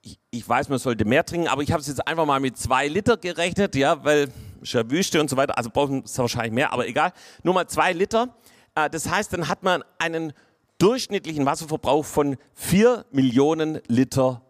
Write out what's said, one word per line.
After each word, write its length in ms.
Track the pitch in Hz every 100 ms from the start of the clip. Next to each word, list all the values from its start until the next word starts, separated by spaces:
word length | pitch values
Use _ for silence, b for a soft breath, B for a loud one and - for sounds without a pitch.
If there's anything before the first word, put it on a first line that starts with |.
ich, 180 | 107 104 _
ich 180 | 120 110
weiß, 220 | 120 143
man 80 | 131
sollte 260 | 135 113
mehr 220 | 107 135 170
trinken, 220 | 170 165
aber 140 | 135
ich 100 | 147
hab's 160 | 165 139
jetzt 200 | 143 151
einfach 160 | 165
mal 160 | 151 135
mit 160 | 135 113
zwei 320 | 120 127 147
Liter 300 | 165 220 226
gerechnet, 560 | 180 156 175 170 202
ja, 280 | 135 135 160
weil 300 | 131 147 143 120 B B
ist 100 | -
ja 180 | 123 113
Wüste 300 | 151 196 160
und 80 | 147
so 80 | 127
weiter, 220 | 139 -
also 100 | 117
brauchen 380 | 139 143 135 -
sie 120 | -
wahrscheinlich 360 | 120 123 117
mehr, 180 | 113 143
aber 160 | 123 113
egal, 240 | 120 165 B B B
nur 100 | 165
mal 140 | 185 170
zwei 260 | 151 160
Liter. 420 | 170 196 220 247 _ b b b
Äh, 140 | - 147
das 220 | 156 -
heißt, 200 | 180 208
dann 160 | 180 156
hat 140 | 180
man 220 | 185 175 - _
einen 340 | 165 165 160 b b b _ _
durchschnittlichen 680 | 180 254 - 202 160 151
Wasserverbrauch 600 | 135 160 156 156 113 147 147
von 320 | - 143 135 b
vier 500 | - - 185 226 240 -
Millionen 720 | 135 135 120 143 160 156 156 -
Liter 520 | 117 131 135 131 123 _